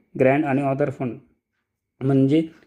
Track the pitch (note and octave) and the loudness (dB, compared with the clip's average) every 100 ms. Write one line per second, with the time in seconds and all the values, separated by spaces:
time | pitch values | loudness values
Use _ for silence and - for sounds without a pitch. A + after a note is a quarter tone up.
0 | _ - B2+ C#3 D3+ C3+ C#3 C3+ C#3+ C3 | _ 0 2 2 0 -2 -2 -2 -4 -4
1 | B2+ A2 _ _ _ _ _ _ _ _ | -8 -8 _ _ _ _ _ _ _ _
2 | C3 C3+ C3+ D#3 D#3+ - | 0 2 2 2 -2 -10